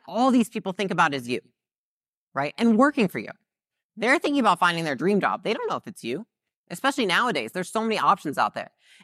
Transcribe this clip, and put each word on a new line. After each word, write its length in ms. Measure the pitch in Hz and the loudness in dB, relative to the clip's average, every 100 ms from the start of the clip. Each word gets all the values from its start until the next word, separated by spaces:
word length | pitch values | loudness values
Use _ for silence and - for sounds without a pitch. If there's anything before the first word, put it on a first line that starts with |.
| - | -4
all 240 | 202 262 | 0 4
these 160 | 247 - | 4 2
people 240 | 220 190 | -2 -6
think 200 | 180 196 | -4 -2
about 220 | 175 160 | 2 2
is 140 | 139 120 | 0 -4
you, 140 | 120 - _ _ _ _ _ _ _ _ | -6 -6 _ _ _ _ _ _ _ _
right? 200 | 135 143 - | -4 -4 0
And 200 | 233 214 | 2 4
working 320 | 285 - 185 | 4 2 -2
for 100 | 123 | -4
you. 120 | 98 - _ _ _ _ _ - | -10 -14 _ _ _ _ _ -4
They're 220 | 240 302 | 0 2
thinking 200 | 320 285 | 2 2
about 200 | 220 175 | 2 2
finding 260 | 175 170 160 | 2 0 -2
their 100 | 123 | -2
dream 240 | 170 208 | 0 2
job. 240 | 120 98 | 0 -2
They 100 | 135 | -4
don't 160 | 262 466 | -4 -4
know 60 | 143 | -6
if 120 | - | -8
it's 180 | - 113 | -12 -8
you. 200 | 147 226 _ _ _ - | -8 -10 _ _ _ -18
Especially 360 | 180 269 277 202 | -4 -2 0 0
nowadays, 460 | 180 247 143 113 | 2 0 -2 -4
there's 200 | 180 180 | -8 -6
so 100 | 226 | -4
many 160 | 226 190 | -2 0
options 400 | 147 196 151 127 | 2 0 0 -2
out 160 | 107 | -2
there. 180 | 113 - _ _ - | -2 -12 _ _ -10